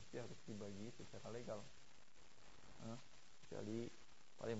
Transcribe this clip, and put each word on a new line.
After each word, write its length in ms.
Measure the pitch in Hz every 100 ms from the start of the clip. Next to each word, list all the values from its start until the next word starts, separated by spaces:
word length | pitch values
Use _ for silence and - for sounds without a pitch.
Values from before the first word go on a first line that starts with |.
mesti 160 | - 123
harus 220 | 117 - -
dibagi 400 | 107 104 98 110 -
secara 320 | - 101 107
legal. 320 | 117 117 104 123 - - - - - - - - - - -
Nah, 160 | 117 120 - - - - -
kecuali 400 | 101 104 113 120 - - - - -
paling 160 | 113 110